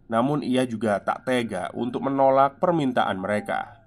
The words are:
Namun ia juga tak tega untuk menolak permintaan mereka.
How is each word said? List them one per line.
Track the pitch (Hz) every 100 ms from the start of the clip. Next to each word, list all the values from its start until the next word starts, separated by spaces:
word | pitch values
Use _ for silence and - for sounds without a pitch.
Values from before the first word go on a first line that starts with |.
| -
Namun | 113 135 151
ia | 117 127 127
juga | 110 110 98
tak | - -
tega | - 127 117 92 87
untuk | - 123 123
menolak | 131 139 135 135 139 -
permintaan | 180 170 135 120 107 95
mereka. | 95 104 - - - -